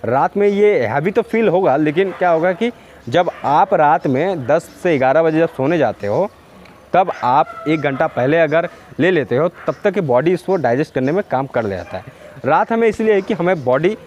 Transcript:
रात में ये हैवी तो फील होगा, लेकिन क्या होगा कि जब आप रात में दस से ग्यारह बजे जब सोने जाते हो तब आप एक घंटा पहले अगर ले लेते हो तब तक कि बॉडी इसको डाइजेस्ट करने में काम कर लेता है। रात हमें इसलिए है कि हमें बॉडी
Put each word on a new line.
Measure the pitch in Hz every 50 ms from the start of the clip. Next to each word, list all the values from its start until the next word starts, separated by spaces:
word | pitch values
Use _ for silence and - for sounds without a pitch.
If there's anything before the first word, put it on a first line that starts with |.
| -
रात | 113 123 135 160 180 -
में | 196 202 202
ये | 202 196 208 208 208 151 120
हैवी | 104 120 143 151 196
तो | 196 233
फील | 214 - - 226 226 196
होगा, | 165 185 196 151 131
लेकिन | 147 151 151 143 175 196 190
क्या | 175 - 185 175
होगा | 165 160 165 185
कि | 180 170 226 240 - - - - - - - 120
जब | 120 170 180 165 - - -
आप | 123 143 160 190 - 208
रात | 170 151 147 160 175 -
में | 160 127 131 160 196 190 160 127
दस | 113 147 170 - - - -
से | - 180 160 131
ग्यारह | 127 131 139 160
बजे | 165 160 156 160
जब | 165 160
सोने | - - 131 143 175 165
जाते | 139 110 98 - 104
हो | 101 107 147 190 214 - - - - - - - - - - - -
तब | - 175 190 170 - - 113
आप | 123 127 147 165 - - - - 143
एक | 160 160
घंटा | 143 143 135 131 160
पहले | 156 - 123 123 135 156 170
अगर | 165 147 147 165 170 170 - - - - - -
ले | 143 180
लेते | 190 156 127 - -
हो | 131 160 175 - - -
तब | - 139 - -
तक | 208 185
कि | 208
बॉडी | 180 139 120 123 147 170
इसको | 185 170 - - 190
डाइजेस्ट | 180 131 120 117 135 156 - _
करने | 135 127 135
में | 160 190 202 -
काम | - 127 139
कर | 135 - 127 113
लेता | 104 95 90 87 - -
है। | 92 - - - - - - - - -
रात | 127 151 175 220 -
हमें | 233 226 226 220
इसलिए | 202 - 226 220 214
है | 190
कि | 190 - 220
हमें | 165 170 175 190 160 127
बॉडी | 123 127 139 160 190 220 - -